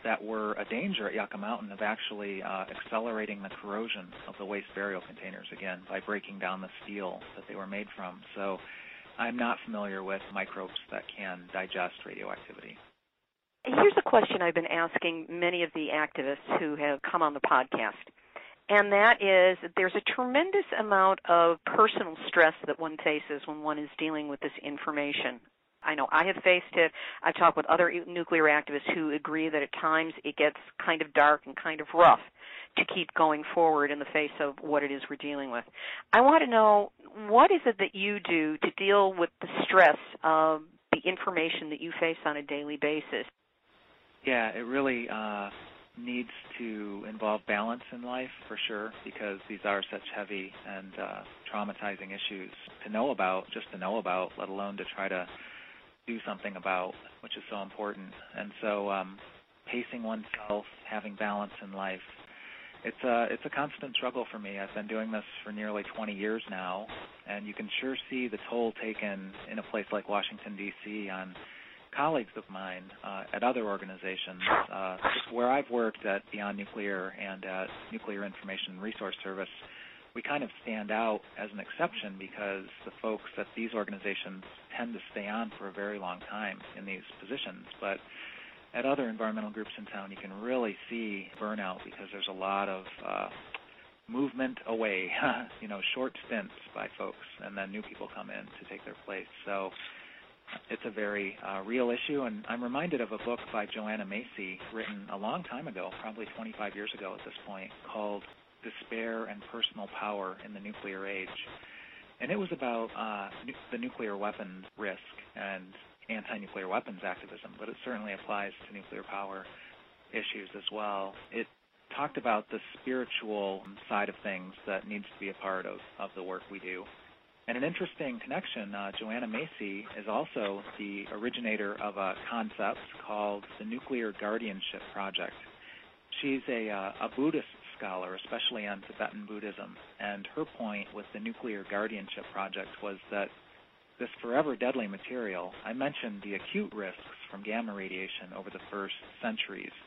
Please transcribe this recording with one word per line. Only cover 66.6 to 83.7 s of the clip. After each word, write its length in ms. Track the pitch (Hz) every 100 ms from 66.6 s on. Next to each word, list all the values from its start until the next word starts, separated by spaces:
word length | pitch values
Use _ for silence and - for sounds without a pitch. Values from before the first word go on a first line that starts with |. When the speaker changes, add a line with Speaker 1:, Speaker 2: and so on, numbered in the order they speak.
| 92 95 110 - - - -
Speaker 1:
and 180 | 101 104
you 80 |
can 140 | - 107 -
sure 160 | 131 131 -
see 160 | 127 123
the 100 | 107 -
toll 220 | 117 113 -
taken 500 | 110 107 104 98 95 98 -
in 80 | 110
a 40 |
place 220 | - 113 98
like 160 | 107 98
Washington, 480 | 104 95 107 107 101
D 160 | 101 -
C, 240 | 104 107 101
on 260 | 95 95 90 - - - - - -
colleagues 360 | 147 156 110 -
of 60 | -
mine, 320 | 95 95 92 95 -
uh, 180 | 98 98 98
at 100 | 98
other 220 | 139 123 107
organizations. 760 | 98 98 92 92 92 - 92 95 101 -
Uh, 240 | 98 95 92
just 360 | - - -
where 180 | 117 123
I've 200 | 139 -
worked 340 | 120 113 - 107
at 160 | 98 -
Beyond 240 | 104 101 101
Nuclear 560 | 101 113 101 95 92 -
and 240 | 101 95
at 240 | 95 92 92 - -
Nuclear 320 | 110 - 101
Information 560 | 101 98 98 95 - 92
Resource 340 | 104 107 98 -
Service, 240 | 98 95 95 - - - - - - 123
we 60 |
kind 200 | - 147
of 60 | 123 -
stand 280 | - 110 104
out 300 | 107 113 107 - -
as 120 | 104
an 80 | 101
exception 560 | 95 - 170 - 107 95
because 460 | 95 - 101 98 95 - -
the 60 | -
folks 300 | 113 107 - -
at 100 | 101
these 160 | - 113